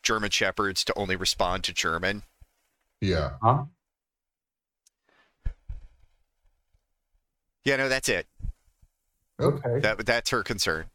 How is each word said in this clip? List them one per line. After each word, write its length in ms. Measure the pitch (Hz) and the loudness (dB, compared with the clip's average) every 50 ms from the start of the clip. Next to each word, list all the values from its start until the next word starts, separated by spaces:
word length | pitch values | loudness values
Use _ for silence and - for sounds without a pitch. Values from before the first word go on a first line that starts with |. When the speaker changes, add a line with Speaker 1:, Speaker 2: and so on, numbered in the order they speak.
| - | 0
Speaker 1:
German 260 | - 113 110 104 104 | 0 0 0 0 -2
Shepherds 540 | - - 110 98 92 - 104 98 95 - - | 0 0 0 0 0 0 -2 0 0 -2 -2
to 80 | - - | -2 0
only 200 | - 101 90 92 | -2 0 0 0
respond 480 | 92 92 87 - - 98 90 90 95 87 | 0 0 -2 0 2 0 0 0 -2 -4
to 100 | - 87 | -4 -4
German. 480 | - - 85 82 82 87 95 101 104 - - _ _ - _ _ _ _ _ _ _ _ _ _ _ | -2 -2 0 0 0 0 0 -2 -2 -6 -14 _ _ -20 _ _ _ _ _ _ _ _ _ _ _
Speaker 2:
Yeah. 360 | - 95 90 80 73 67 67 - | 0 0 2 2 0 -2 -4 2
Speaker 3:
Huh? 240 | - 113 131 151 - - _ _ _ _ _ _ _ _ _ _ _ _ _ _ _ _ _ _ _ _ _ _ _ _ _ _ _ _ _ _ _ _ _ _ _ - - _ _ _ - - - - - _ - _ _ _ _ _ _ _ _ _ _ _ _ _ _ _ _ _ _ _ _ _ _ _ _ _ _ _ _ _ _ _ _ | 4 4 4 4 0 -6 _ _ _ _ _ _ _ _ _ _ _ _ _ _ _ _ _ _ _ _ _ _ _ _ _ _ _ _ _ _ _ _ _ _ _ -6 -6 _ _ _ -12 -12 -12 -16 -20 _ -20 _ _ _ _ _ _ _ _ _ _ _ _ _ _ _ _ _ _ _ _ _ _ _ _ _ _ _ _ _ _ _ _
Speaker 1:
Yeah, 140 | 135 139 131 | 2 2 2
no, 120 | 135 135 | 2 2
that's 200 | 131 131 - - | 2 0 2 0
it. 180 | 113 87 85 _ _ _ - - - _ _ _ _ _ - _ _ _ _ _ _ _ _ _ _ - | 0 0 0 _ _ _ -8 -8 -8 _ _ _ _ _ -20 _ _ _ _ _ _ _ _ _ _ 0
Speaker 2:
Okay. 300 | - - 147 143 - 123 | 2 2 2 2 -2 -2
Speaker 3:
Okay. 100 | 120 135 | -2 2
Speaker 1:
That, 260 | - 107 110 107 117 | 2 0 0 0 0
that's 240 | 113 117 117 - - | 0 0 0 2 0
her 140 | - 120 101 | 0 0 0
concern. 420 | - 117 98 - - 82 78 82 - _ | -2 -2 -2 0 -2 -2 -2 -4 -10 _